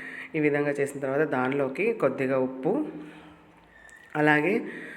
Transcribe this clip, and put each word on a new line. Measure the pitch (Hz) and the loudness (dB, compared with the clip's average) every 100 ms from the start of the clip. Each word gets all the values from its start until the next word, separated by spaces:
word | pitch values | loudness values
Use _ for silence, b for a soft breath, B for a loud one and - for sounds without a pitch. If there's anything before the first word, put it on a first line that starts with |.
| B B B 160 | B B B 0
ఈ | 151 | 2
విధంగా | 143 147 143 | 2 2 0
చేసిన | 139 139 | -2 -2
తర్వాత | 135 139 156 139 | -2 0 2 2
దానిలోకి | 127 143 135 131 214 220 | 0 0 -2 0 -2 2
కొద్దిగా | 139 123 131 135 131 | 0 2 0 2 0
ఉప్పు, | - 151 247 302 - B B B B B - - - B B B 151 | -2 -2 0 -2 -8 B B B B B -20 -20 -20 B B B 0
అలాగే | 151 151 156 226 - B B | 4 6 4 0 -2 B B